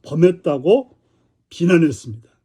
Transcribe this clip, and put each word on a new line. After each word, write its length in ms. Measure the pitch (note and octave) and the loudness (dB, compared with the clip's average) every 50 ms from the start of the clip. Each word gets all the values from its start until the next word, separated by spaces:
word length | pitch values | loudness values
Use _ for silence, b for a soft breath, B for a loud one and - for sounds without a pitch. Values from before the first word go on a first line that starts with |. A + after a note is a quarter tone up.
| - | -16
범했다고 960 | - C#3+ D#3+ F3 F#3 F3 F3 - D#3 C#3+ C3 C3+ F3 A3 C4+ B3+ _ _ _ _ _ _ _ _ _ _ _ _ _ | -8 -2 2 2 2 2 0 -4 -4 -4 -2 0 0 0 0 0 _ _ _ _ _ _ _ _ _ _ _ _ _
비난했습니다. 800 | - - F3 F3+ F#3 E3 E3 D3 A2+ - - A#2+ G#2+ A2+ - _ _ _ | -10 -4 -2 2 2 2 2 2 -2 -4 -12 -16 -18 -18 -20 _ _ _